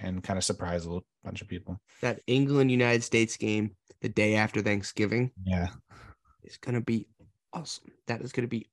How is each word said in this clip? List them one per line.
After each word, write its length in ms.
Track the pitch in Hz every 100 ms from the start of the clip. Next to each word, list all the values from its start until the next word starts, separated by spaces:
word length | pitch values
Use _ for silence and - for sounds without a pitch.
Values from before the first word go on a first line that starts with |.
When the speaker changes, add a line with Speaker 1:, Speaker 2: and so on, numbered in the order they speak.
Speaker 1:
and 220 | 92 92
kinda 160 | - 95
surprise 440 | - 92 87 87
a 40 | 85
little 160 | 87 - _
bunch 200 | 95 92
of 60 | 98
people. 320 | 90 - 90 - -
Speaker 2:
That 200 | 127 110 -
England-United 800 | 131 139 143 135 123 120 120
States 320 | - 113 110 -
game 400 | 107 107 107 - - -
the 80 | 117
day 280 | 107 107 107
after 260 | 107 113
Thanksgiving 680 | 104 101 - - 104 113 127 -
Speaker 1:
Yeah. 240 | 95 92 87 - _ - - - _ _
Speaker 2:
is 140 | - -
gonna 240 | 131 120
be 260 | 117 113 - _ - _ _
awesome. 400 | 180 147 - - _ -
That 160 | -
is 100 | 127
gonna 160 | - 120
be 220 | 113 -